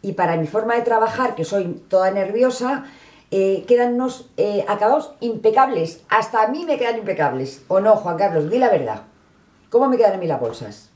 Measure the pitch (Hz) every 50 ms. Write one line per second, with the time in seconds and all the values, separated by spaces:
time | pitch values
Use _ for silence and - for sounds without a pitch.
0 | - - - - 180 165 160 160 156 147 - 214 226 233 233 240 233 233 226 226
1 | 226 226 - 247 254 226 - - 160 - 196 202 185 175 170 - - _ - 185
2 | 190 190 196 196 190 190 208 233 254 254 247 - 240 247 277 269 - - - -
3 | - - - - _ _ - 196 190 196 196 175 - - 247 240 240 247 240 240
4 | 254 254 254 - - - _ - 196 208 208 202 196 - 185 - 208 220 269 302
5 | 302 - - _ 226 240 220 - - 220 214 247 269 269 247 170 165 165 - -
6 | _ _ - 220 220 - - 226 220 214 262 320 349 320 285 214 247 233 226 226
7 | 202 190 185 151 151 135 127 131 131 - - - - _ 185 190 202 220 214 208
8 | - 165 165 165 196 - 165 156 151 160 214 254 262 226 202 165 131 113 107 107
9 | - - _ _ _ _ _ _ _ _ _ _ _ _ - 233 269 277 254 233
10 | 226 202 190 185 175 156 143 131 127 113 110 - 117 104 104 - - _ _